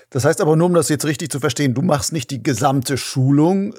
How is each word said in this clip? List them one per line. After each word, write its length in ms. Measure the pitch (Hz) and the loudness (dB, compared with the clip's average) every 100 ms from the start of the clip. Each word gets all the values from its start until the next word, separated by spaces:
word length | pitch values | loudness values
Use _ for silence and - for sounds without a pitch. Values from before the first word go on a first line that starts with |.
| _ | _
Das 140 | 131 | 0
heißt 160 | 135 165 | 0 2
aber 160 | 165 160 | 2 4
nur, 120 | 180 | 4
um 60 | |
das 140 | 170 147 | 2 2
jetzt 160 | 147 | 0
richtig 260 | 147 147 151 | -2 -4 -6
zu 80 | 139 | -4
verstehen, 360 | 151 - 143 | -4 0 0
du 80 | 120 | 0
machst 320 | 185 143 - | 0 0 -2
nicht 160 | 160 - | -6 -6
die 120 | 131 | -6
gesamte 540 | 147 113 139 139 131 143 | -4 0 0 0 -2 -4
Schulung 800 | - 139 131 143 160 196 202 | -4 -2 2 4 4 2 -2